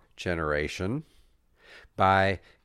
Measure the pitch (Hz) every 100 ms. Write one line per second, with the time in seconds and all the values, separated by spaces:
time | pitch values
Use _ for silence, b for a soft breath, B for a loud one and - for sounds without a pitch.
0 | _ - 92 82 78 73 76 - 92 147
1 | - _ _ _ _ _ B B B -
2 | 95 95 98 92 b b